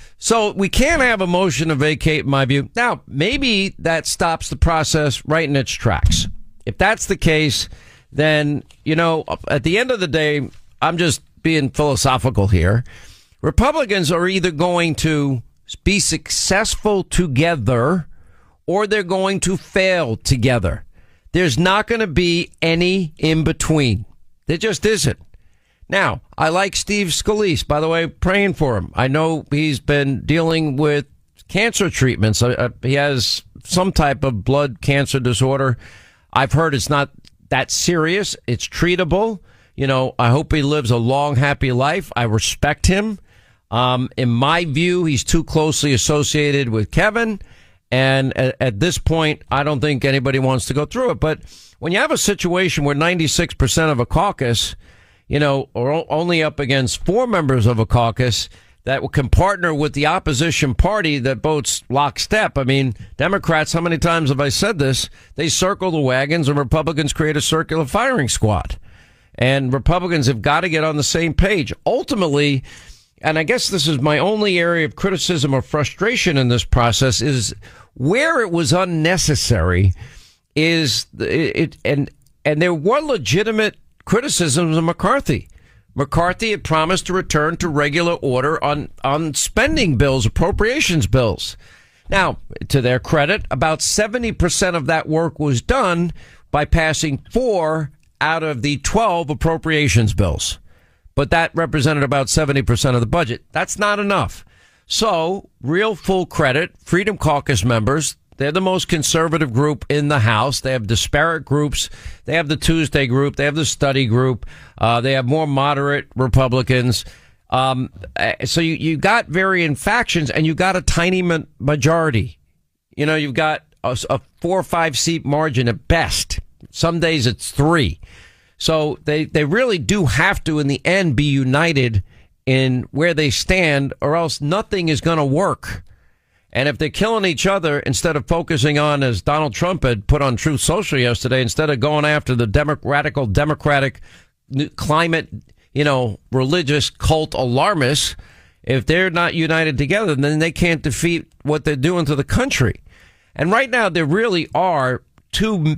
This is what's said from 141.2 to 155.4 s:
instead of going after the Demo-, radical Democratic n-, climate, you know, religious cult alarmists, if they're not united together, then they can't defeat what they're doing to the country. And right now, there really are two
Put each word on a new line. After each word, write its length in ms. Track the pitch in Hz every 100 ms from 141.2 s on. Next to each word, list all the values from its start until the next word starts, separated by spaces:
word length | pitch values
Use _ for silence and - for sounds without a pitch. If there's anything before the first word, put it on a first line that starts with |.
| 123 131
instead 280 | 120 - 156
of 100 | 135
going 260 | 139 151 151
after 280 | 151 -
the 140 | 123 117
Demo-, 320 | 139 147 147
radical 440 | - 143 147 143 127
Democratic 720 | 98 151 147 151 143 135 - - - _ _ _ 131
n-, 140 | 151 -
climate, 520 | - 156 165 160 - 101 - _ _
you 100 | 131
know, 360 | 147 135 120 98 _
religious 580 | 131 131 180 143 147 -
cult 440 | - - 156 156
alarmists, 800 | - 123 123 175 190 127 147 - - - - - _
if 220 | - 131 -
they're 240 | 165 185
not 240 | 165 170
united 440 | 165 160 160 160 131
together, 380 | 143 196 214 139
then 240 | 143 151
they 120 | 165
can't 300 | - 175 160
defeat 460 | 147 117 170 170 - _
what 220 | - 151 -
they're 100 | 147
doing 300 | 147 180 147
to 100 | 147
the 80 |
country. 580 | 135 - 262 - 117 - - - - _ _ -
And 160 | 160
right 180 | 220 269
now, 200 | 247 208
there 160 | 170 151
really 420 | 180 233 180 151 147
are 480 | 185 160 127 127 - _ _
two 420 | -